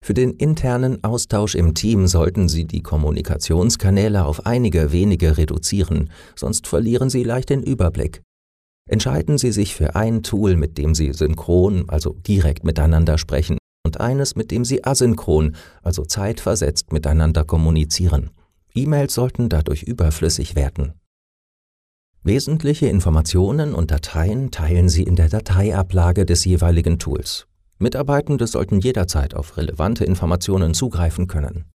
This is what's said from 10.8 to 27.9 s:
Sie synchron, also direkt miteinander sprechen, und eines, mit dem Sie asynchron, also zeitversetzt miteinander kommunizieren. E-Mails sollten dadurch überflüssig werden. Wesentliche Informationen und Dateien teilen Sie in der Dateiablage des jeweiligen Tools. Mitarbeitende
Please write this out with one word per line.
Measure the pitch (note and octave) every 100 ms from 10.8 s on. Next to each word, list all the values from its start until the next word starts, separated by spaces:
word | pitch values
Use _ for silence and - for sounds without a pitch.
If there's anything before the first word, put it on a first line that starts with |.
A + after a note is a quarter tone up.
| D2
Sie | D#2+ D2+
synchron, | C2+ D2+ D#2 - F2 F#2 F#2+ E2
also | D2+ - - -
direkt | G2+ D#2+ C#2+
miteinander | - D#2 D2+ D#2+ D#2+ D2+
sprechen, | - C#2 D#2 C#2+ _ _ -
und | D#2
eines, | A#2 C3+ C#3 -
mit | A2
dem | A2+ A#2+
Sie | C3+
asynchron, | - C3+ B2 A2+ - D#2 D2+ D#2 - -
also | - F2
zeitversetzt | - - G2 B2+ - - C#2+ - -
miteinander | D#2 D2 D2+ D#2 D#2
kommunizieren. | D2+ E2 D#2+ D#2+ D#2 - F2+ D2+ C2 - _ _ _
E-Mails | - C#3 D3 C#3+
sollten | - B2+ - A#2+
dadurch | F2 D#2+ D2+
überflüssig | - - D#2+ D#2 D#2+ - C2+
werden. | - C#2 - C#2+ - _ _ _ _ _ _ _ _ _ _ _ _
Wesentliche | - A2+ C#3 D#3+ D#3+ D3 C#3
Informationen | G2 F2 D#2+ D#2 - A2 C#3+ D3+
und | D#2+ D#2+
Dateien | D2+ - D#2+ E2 A2 C3+
teilen | - D#2+ F2 F2+
Sie | D#2
in | - E2+
der | D#2+
Dateiablage | G#2+ - F#2 G2+ F2+ F#2 F2+ F2 F2+ F2+
des | F2
jeweiligen | - F2+ E2+ E2+ D#2+ E2+
Tools. | - C#2+ - - - _ _ _
Mitarbeitende | A2+